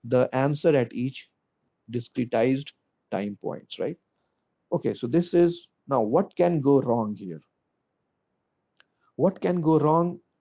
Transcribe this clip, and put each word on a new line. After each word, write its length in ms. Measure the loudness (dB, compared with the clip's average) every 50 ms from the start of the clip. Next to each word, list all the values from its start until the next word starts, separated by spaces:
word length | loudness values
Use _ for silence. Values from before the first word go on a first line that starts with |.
| -6
the 260 | 0 2 2 2 2 0
answer 420 | 0 0 0 0 0 2 2 4
at 160 | 4 2 0 -4
each 360 | -6 -6 -6 -6 -10 -18 _ _ _ _ _ _ _ _ _ _ _ _ -8 -8
discretized 760 | -8 -8 -6 -6 -6 -4 -2 0 0 2 2 0 0 -4 -8 -18 _ _ _ _ _ _ -8 -6
time 260 | -6 -4 -6 -8 -8
points, 380 | -10 -10 -10 -10 -14 -14 -10 -8
right? 180 | -6 -6 -8 -10 _ _ _ _ _ _ _ _ _ _ _ _ _ -6 -6
Okay, 220 | -4 -4 -4 -6
so 120 | -4 -4
this 260 | -2 0 0 0 2 2
is, 360 | 2 2 2 2 -2 -10 _ _ _ _
now 160 | -2 -2 0 0
what 320 | 2 2 0 0 0 0
can 240 | 0 0 2 2 2
go 200 | 2 4 4 4
wrong 340 | 4 2 0 0 -2 -4 -6
here? 260 | -8 -10 -12 -14 -14 -16 _ _ _ _ _ _ _ _ _ _ _ _ _ _ _ _ _ _ _ _ _ _ _ _ _ _ _ _ _ _ _ _ _ _
What 260 | -2 0 0 0 -2
can 200 | -2 -2 -2 0
go 180 | 2 2 2 4
wrong? 400 | 4 4 2 2 2 0 -4 -8 _ _ _ _